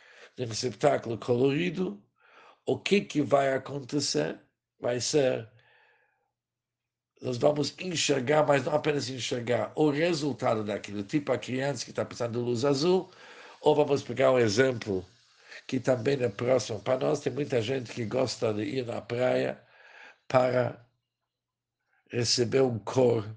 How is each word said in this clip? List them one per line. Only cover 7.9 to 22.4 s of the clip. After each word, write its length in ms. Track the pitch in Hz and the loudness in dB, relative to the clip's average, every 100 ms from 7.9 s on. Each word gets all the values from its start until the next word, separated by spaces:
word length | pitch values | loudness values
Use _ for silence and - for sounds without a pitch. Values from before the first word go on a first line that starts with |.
| 160 - 135 120 151 147 | -2 0 0 2 2 4
mas 200 | 139 135 | 2 2
não 80 | |
apenas 360 | 151 151 147 117 | -2 0 -2 -4
enxergar, 600 | 131 117 123 117 113 107 - | -6 -6 -6 -2 -2 -2 0
o 140 | 156 | 0
resultado 720 | 139 170 160 147 117 127 110 | 2 0 0 -2 -2 0 0
daquilo, 400 | 104 101 - 104 | -2 -6 -6 -8
tipo 280 | 101 151 143 | -2 -2 0
a 60 | 123 | -2
criança 480 | - 127 139 123 - | -2 -4 -4 -4 -6
que 80 | |
tá 100 | - | -6
precisando 300 | 107 - 120 | -6 -4 -4
de 120 | 117 120 | -2 -2
luz 200 | 117 143 | 0 2
azul, 440 | 135 170 185 - - - - - - | 2 2 2 0 -12 -20 -20 -20 -2
ou 140 | 151 147 | 2 4
vamos 280 | 143 135 | 4 2
pegar 280 | - 123 131 | -2 2 4
um 80 | 127 | 6
exemplo 680 | 113 101 131 113 107 92 92 _ _ _ - - - | 4 4 2 2 -2 -4 -4 _ _ _ -20 -20 -6
que 120 | 131 | -4
também 420 | 127 123 117 135 | 2 2 2 0
é 80 | 120 | -2
próximo 500 | - 120 131 - 107 | -2 2 2 0 -6
para 200 | 117 131 | -2 0
nós, 200 | 143 151 | 0 -2
tem 120 | - | -2
muita 300 | 123 139 123 | -4 -2 0
gente 300 | 107 135 117 | 0 -4 -6
que 140 | - 107 | -6 -4
gosta 480 | 120 127 - 117 | 0 -2 0 -2
de 100 | 104 | -2
ir 220 | 110 131 117 | -4 -4 -6
na 160 | 107 | -8
praia 600 | - 120 127 127 131 131 _ _ - - - - - | -6 -2 2 2 0 -4 _ _ -20 -20 -20 -20 2
para 580 | 131 127 123 117 - - _ _ _ _ _ _ _ _ _ _ _ _ | 4 4 2 0 -4 -20 _ _ _ _ _ _ _ _ _ _ _ _
receber 500 | 120 113 - | -4 0 0